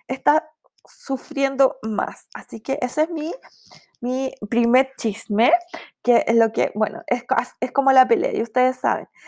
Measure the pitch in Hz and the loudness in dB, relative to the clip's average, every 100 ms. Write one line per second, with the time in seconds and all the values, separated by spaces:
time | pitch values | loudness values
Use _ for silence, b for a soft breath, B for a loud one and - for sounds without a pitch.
0 | - 269 - 311 - _ _ _ - - | -10 -4 0 0 -2 _ _ _ -20 -18
1 | - 262 - 269 269 269 269 - 220 208 | -8 -8 -6 -2 -2 2 0 0 -6 -4
2 | - - - 208 - 226 - 269 247 311 | -4 -8 -16 -16 -14 -12 -6 -4 -2 -2
3 | 330 330 311 523 B B B B B _ | -2 -2 -6 -8 B B B B B _
4 | 240 254 269 - 208 226 233 254 262 - | -6 -4 -6 -8 -4 0 2 2 0 -2
5 | 220 196 - 208 247 719 - B B _ | -4 -4 -4 0 2 2 -2 B B _
6 | - 233 - 233 226 220 - 214 214 - | 2 2 4 2 2 0 -2 -2 -4 -4
7 | - 247 - - 240 - 254 - 269 262 | -4 -4 0 -2 -2 -6 -2 0 4 4
8 | 247 233 - - 233 254 254 254 233 - | 4 2 2 -2 -2 2 2 2 -2 -2
9 | - B | -4 B